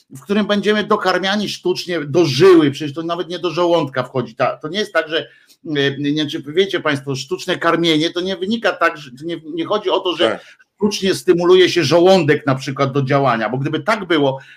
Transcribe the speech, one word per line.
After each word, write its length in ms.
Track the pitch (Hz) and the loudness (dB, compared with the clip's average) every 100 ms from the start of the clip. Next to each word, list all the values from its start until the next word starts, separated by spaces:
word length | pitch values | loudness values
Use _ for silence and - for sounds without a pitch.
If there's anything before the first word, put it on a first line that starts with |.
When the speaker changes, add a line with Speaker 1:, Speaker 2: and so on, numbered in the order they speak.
| _ | _
Speaker 1:
w 120 | 135 | -20
którym 260 | - 202 202 | -4 -2 0
będziemy 360 | 208 196 214 | 0 0 0
dokarmiani 640 | 208 214 190 180 190 208 180 | 0 0 0 -2 -2 -4 -4
sztucznie 500 | - 180 185 170 170 | -6 -4 -4 -4 -6
do 240 | 147 156 156 | -2 2 2
żyły, 460 | 131 190 170 147 | 4 8 8 6
przecież 220 | 139 151 | 0 -6
to 100 | 143 | -6
nawet 240 | 165 170 165 | -6 -6 -6
nie 100 | 175 | -6
do 120 | 175 | -4
żołądka 520 | 151 175 170 139 131 | 0 2 2 0 -4
wchodzi. 320 | 123 131 117 - | -4 -4 -6 -2
Ta, 220 | 127 127 | -2 -2
to 100 | 151 | -6
nie 120 | 190 | -6
jest 140 | 208 | -4
tak, 160 | 165 156 | -4 -2
że, 180 | 156 147 - _ _ | -4 -6 -14 _ _
yy, 320 | 170 147 139 139 | -6 -2 0 0
nie 140 | 143 | -2
wiem, 160 | 151 147 | -2 -4
czy 140 | 160 135 | -6 -4
wiecie 320 | 165 196 170 | -2 0 0
państwo, 360 | 151 139 139 135 | -2 -4 -4 -8
sztuczne 420 | - 185 180 160 | -6 -8 -6 -2
karmienie 520 | 170 165 170 156 165 | 0 0 2 2 0
to 120 | 180 | -2
nie 160 | 185 185 | -6 -6
wynika 340 | 190 233 196 | -4 -2 -2
tak, 260 | 180 170 156 | 0 -2 -2
że, 140 | 147 | -12
to 140 | 120 165 | -14 -10
nie, 120 | 156 156 | -10 -8
nie 120 | 165 160 | -8 -4
chodzi 240 | 208 185 | -2 0
o 100 | 185 | -2
to, 160 | 185 160 | -2 0
że 140 | 139 | -2
Speaker 2:
Tak. 160 | 92 - - _ _ | -2 -10 -20 _ _
Speaker 1:
sztucznie 400 | 208 - 185 143 | -4 0 -2 0
stymuluje 540 | 180 170 175 185 175 | 2 2 6 6 6
się 140 | 175 | 2
żołądek 640 | 139 170 180 190 147 147 - | 2 4 6 6 4 0 0
na 100 | 131 | -2
przykład 360 | - 139 135 | -4 -4 -2
do 100 | 143 | -2
działania, 480 | 135 143 135 113 107 | 0 2 2 0 -2
bo 80 | 127 | -2
gdyby 220 | 147 151 | -4 -2
tak 260 | 139 226 175 | -2 -2 0
było, 320 | 165 139 135 - | 2 2 -2 -10